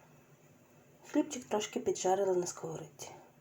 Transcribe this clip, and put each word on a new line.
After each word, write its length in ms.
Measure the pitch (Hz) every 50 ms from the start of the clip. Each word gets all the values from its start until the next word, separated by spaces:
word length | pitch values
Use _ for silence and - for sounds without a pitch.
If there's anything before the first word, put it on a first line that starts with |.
| - - - - - - - _ - - - - - - - - - - - - -
Хлібчик 380 | - - 285 302 - - 247 -
трошки 360 | - - 208 214 - - -
піджарила 540 | - 202 180 - - 185 190 190 202 190 185
на 120 | 180 175
сковорідці. 640 | 175 - - - 165 160 156 160 156 - - - - - - - - - -